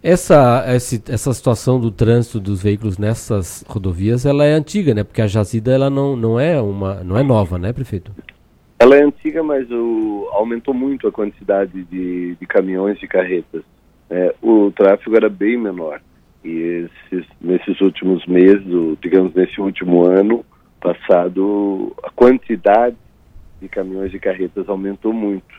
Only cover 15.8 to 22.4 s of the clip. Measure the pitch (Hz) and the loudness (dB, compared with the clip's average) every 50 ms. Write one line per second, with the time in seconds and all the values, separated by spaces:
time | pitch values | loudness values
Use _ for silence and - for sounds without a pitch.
15.8 | 82 78 73 80 _ _ _ _ _ _ _ _ _ 82 82 82 82 85 87 85 | -10 -10 -12 -14 _ _ _ _ _ _ _ _ _ -10 -8 -6 -6 -6 -6 -6
16.8 | 85 85 _ - - _ - 90 85 _ _ _ - 85 90 90 - - 95 - | -8 -10 _ -20 -16 _ -8 -8 -8 _ _ _ -4 -2 -2 -2 0 -4 -4 0
17.8 | 98 95 87 - - 92 95 85 - - 90 90 90 95 98 101 98 95 87 87 | 0 0 0 0 -2 -2 -2 -2 -2 0 4 6 8 6 6 4 2 -2 -2 -2
18.8 | 82 80 78 - - 90 85 95 92 90 80 90 92 90 - - 98 98 92 - | 0 -2 -4 -4 -4 2 2 2 2 2 2 0 0 0 0 -6 -6 -6 -6 -6
19.8 | 92 90 87 87 87 87 92 95 101 104 113 120 - _ _ _ _ _ _ _ | -2 2 2 4 4 6 4 4 4 2 2 -2 -4 _ _ _ _ _ _ _
20.8 | - 90 87 - - - 95 87 87 90 90 92 95 101 104 101 101 101 98 95 | -4 -4 -4 -4 0 2 2 2 2 0 -2 -2 -2 0 0 -2 -2 -2 -4 -4
21.8 | 101 - - - - - _ - 123 123 131 127 | -8 -10 -10 -12 -16 -14 _ 4 6 6 6 4